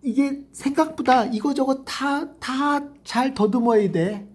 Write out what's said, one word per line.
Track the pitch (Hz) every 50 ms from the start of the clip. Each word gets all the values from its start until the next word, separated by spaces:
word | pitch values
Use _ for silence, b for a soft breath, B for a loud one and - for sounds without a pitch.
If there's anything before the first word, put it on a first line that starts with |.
이게 | - 269 214 247 277 277 269 277 - -
생각보다 | _ - - 277 277 - 320 311 320 - 269 - 254 254 220
이거저거 | 202 240 214 - 294 277 285 269 262 269 269 -
다, | - - - 269 285 285 285 330 294 - -
다 | - - 262 262 285 294 294 285 285 - - - _
잘 | - - 233 247 269 262
더듬어야 | - 208 214 196 247 233 240 233 214 208 190
돼. | 160 170 165 190 214 202 - - -